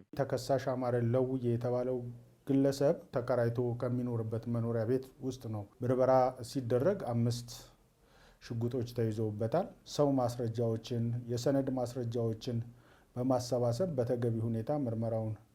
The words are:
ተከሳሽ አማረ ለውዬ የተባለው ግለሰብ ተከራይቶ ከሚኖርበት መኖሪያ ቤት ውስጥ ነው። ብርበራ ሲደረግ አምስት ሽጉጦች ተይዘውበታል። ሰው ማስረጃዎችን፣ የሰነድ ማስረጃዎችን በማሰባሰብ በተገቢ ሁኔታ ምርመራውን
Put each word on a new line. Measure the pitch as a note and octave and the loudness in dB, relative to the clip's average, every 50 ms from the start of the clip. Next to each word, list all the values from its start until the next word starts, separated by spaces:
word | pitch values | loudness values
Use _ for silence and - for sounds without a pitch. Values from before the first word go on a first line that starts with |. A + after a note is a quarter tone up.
| G2 _ - | -14 _ -4
ተከሳሽ | - C3+ - C#3+ A#2+ A#2 - C#3 B2 - C#3 | -2 -2 0 0 -2 0 2 0 0 2 0
አማረ | B2+ B2 B2+ B2 A#2+ A#2+ A#2+ | -2 -2 0 0 0 2 2
ለውዬ | A#2 A#2+ C3 B2+ B2+ C3+ C3 A#2+ | 2 2 2 2 2 0 -2 0
የተባለው | A#2+ A#2+ A#2 A#2+ B2 B2 B2 B2 B2+ C3 B2 A#2+ A#2+ A#2+ - - - _ _ - | 0 0 0 0 0 0 0 0 0 -2 -4 -4 -8 -12 -14 -18 -20 _ _ -2
ግለሰብ | - C3+ C3+ C3+ C#3 C3+ - C#3+ D3 F3 - - - | 2 4 4 4 4 4 4 2 2 2 0 -2 -6
ተከራይቶ | - C3 A#2 - B2+ A#2+ A#2+ A#2 A#2+ B2+ B2 A#2+ A#2 | -4 -4 -2 0 2 2 4 2 2 0 0 -2 -2
ከሚኖርበት | A#2+ B2+ B2 A#2+ B2 B2 B2 A#2+ A#2 A2+ A2 A#2 A2 - A#2+ | -2 -2 -2 -2 -2 -2 -2 -2 -2 -2 -2 -4 -6 -4 -2
መኖሪያ | A#2+ A#2 A2+ A#2 A#2 A#2 A2 | -2 -2 0 0 0 0 0
ቤት | A2 C3 C3 C3 - - - | 0 0 0 -2 -4 -14 -10
ውስጥ | C3 C3 B2 - - A2+ | -8 -8 -6 -6 -8 -8
ነው። | G#2+ G#2+ G2+ - _ - | -8 -8 -8 -10 _ -4
ብርበራ | B2 B2 C3 B2 B2+ B2 C3 C3 B2+ C3 B2+ - A#2+ | 0 0 4 4 6 6 8 6 6 4 2 -2 -8
ሲደረግ | - - C#3 B2 A2+ B2 A#2+ C#3 F3+ G3+ F#3+ - A#2+ | -8 -6 -4 -2 2 2 4 4 4 2 0 -2 -2
አምስት | A#2 A#2 A#2 A#2+ A#2 A#2+ - - - - - - - _ _ _ _ _ _ _ _ - - - - _ - | 0 2 2 2 0 -2 -6 -10 -14 -16 -18 -20 -20 _ _ _ _ _ _ _ _ -20 -20 -20 -20 _ -12
ሽጉጦች | - A#2+ A#2 A#2 A#2+ B2 C3 A2+ A#2+ | -8 -6 -2 -2 -2 -2 -2 -4 -4
ተይዘውበታል። | - - A2+ A2 G#2+ A2 A2 G#2+ G#2 G#2 A2+ A2+ - E3+ G#3+ - - - - - | -2 0 0 0 0 0 -2 -2 -2 -2 -2 0 0 0 -2 -2 -6 -18 -18 -8
ሰው | - - D3 C#3+ | 0 2 2 4
ማስረጃዎችን፣ | C#3 C3 B2 A#2 A#2+ - B2 A2+ A2 A#2 A#2 A2+ A2+ A2 - - B2 A#2 A#2 A#2 A#2 A#2+ A#2+ | 4 2 2 0 0 -2 -4 -4 -2 0 0 0 0 -2 -4 -4 -4 -2 -2 -2 -2 -4 -4
የሰነድ | A#2 B2 A#2 B2 D3+ C#3 C3+ C3+ C3+ | -4 -4 -2 0 2 2 2 2 0
ማስረጃዎችን | C3 C3 B2 A#2 B2 C3 A#2+ A2+ A#2 A#2+ A2+ A2+ A2 A2 - - A#2+ A#2 A#2 - - - - - - - _ _ - | -2 -2 -2 -4 -4 -4 -4 -4 -2 0 0 0 -2 -2 -4 -4 -4 -4 -4 -6 -10 -20 -20 -20 -20 -20 _ _ -6
በማሰባሰብ | B2 B2 C3 C3+ B2+ A#2+ - C3+ B2 A#2+ A#2 A2+ - F#3+ F3+ | -2 0 2 2 2 2 0 0 2 2 2 2 2 0 0
በተገቢ | D3+ B2 A#2 A#2+ B2+ A#2 A#2+ A#2+ A2 A2+ | 0 0 0 0 0 0 0 0 0 0
ሁኔታ | A2+ A#2 A2+ A2+ A2 - D3 D3 | 0 0 0 -2 -2 -2 -2 -2
ምርመራውን | C#3 A#2 A2+ A2+ A2+ A2+ A2+ A2+ A2 A2 A2 - - _ _ | 0 -2 -2 -2 -2 -2 -2 -2 -2 -4 -6 -8 -10 _ _